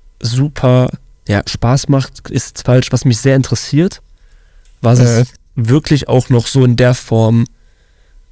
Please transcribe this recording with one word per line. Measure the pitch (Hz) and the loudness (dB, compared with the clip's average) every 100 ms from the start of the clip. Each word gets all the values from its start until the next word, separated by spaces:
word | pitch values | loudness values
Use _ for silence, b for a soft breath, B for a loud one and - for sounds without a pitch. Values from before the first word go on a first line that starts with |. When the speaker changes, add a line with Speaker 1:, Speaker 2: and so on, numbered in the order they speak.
| - - | -20 -12
Speaker 1:
super, | - 123 147 143 127 127 127 - - - - | -6 -2 -4 -2 0 2 0 -4 -18 -14 -6
ja, | 101 - | -4 -4
Spaß | - 117 131 - | -4 -2 -2 0
macht, | 139 131 - - | -2 -2 -10 -10
ist | 123 - - - | -8 -8 -8 0
falsch, | 127 - | 0 2
was | 123 135 | -2 0
mich | 113 | 0
sehr | 135 135 | 0 0
interessiert, | 127 120 - 143 180 - - b b b b b - _ | 0 -4 -2 -2 -2 -4 -16 b b b b b -20 _
was | 120 123 | 0 4
es | 120 117 | 4 2
Speaker 2:
Äh. | 123 - _ - | -2 -6 _ -6
Speaker 1:
wirklich | 113 139 - 147 - | 0 0 2 -2 0
auch | 123 - | -2 2
noch | 123 113 | 0 0
so | 135 127 | 2 2
in | 120 | 2
der | 123 123 | 2 0
Form | - 113 113 117 120 _ _ _ _ _ _ - _ | -2 0 2 2 -2 _ _ _ _ _ _ -20 _